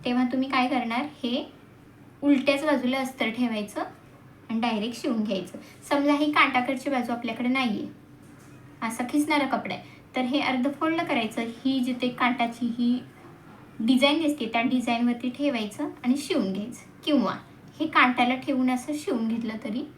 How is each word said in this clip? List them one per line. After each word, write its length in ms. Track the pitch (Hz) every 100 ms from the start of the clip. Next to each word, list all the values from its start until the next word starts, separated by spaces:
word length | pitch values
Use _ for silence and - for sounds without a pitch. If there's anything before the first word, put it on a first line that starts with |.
| 254
तेव्हा 180 | 247 247
तुम्ही 180 | 262 262
काय 180 | 262 247
करणार, 380 | 254 226 240 294 -
हे 220 | 240 254 302 - - - - - - -
उलट्याच 420 | 285 277 285 285 311
बाजूला 340 | 269 247 269
अस्तर 300 | 254 - 226
ठेवायचं 520 | 226 247 220 208 - 349 - - - - - -
आणि 100 | 226
डायरेक्ट 420 | 233 214 220 240
शिवून 220 | 294 226
घ्यायचं. 340 | 214 185 180 - - - -
समजा 240 | 285 285 285
ही 160 | 302
काठाकडची 580 | 330 277 254 247 254 294
बाजू 220 | 262 233
आपल्याकडे 360 | 233 233 220 247
नाहीये, 380 | 262 247 202 - - - - - - - - - -
असा 200 | 226 - 247
खिसणारा 360 | 294 294 294 262
कपडा 260 | 220 190
आहे, 180 | 180 - - - 262
तर 60 |
हे 180 | 247 285
अर्ध 260 | 254 254 262 285
फोल्ड 220 | 320 330
करायचं, 400 | 330 262 220 - 226 -
ही 220 | 262 269
जिथे 280 | 247 247 247
काठाची 560 | - 247 247 233 - 240
ही 300 | 240 240 247 - - - - - - - -
डिझाईन 420 | 226 262 277 311
दिसते 280 | 302 294 220
त्या 80 | 233
डिझाईनवरती 680 | 240 254 233 233 240 240 247
ठेवायचं 600 | 247 285 240 208 - 311 -
आणि 140 | 240 285
शिवून 340 | - 320 196
घ्यायचं, 360 | 190 220 - - - -
किंवा 280 | 285 196 - - - - -
हे 80 | 311
काठाला 480 | 311 254 247 247 262
ठेवून 320 | - 262 254
असं 240 | 254 269 302
शिवून 320 | 403 247 226
घेतलं 360 | 233 226 220
तरी 200 | 233 233 -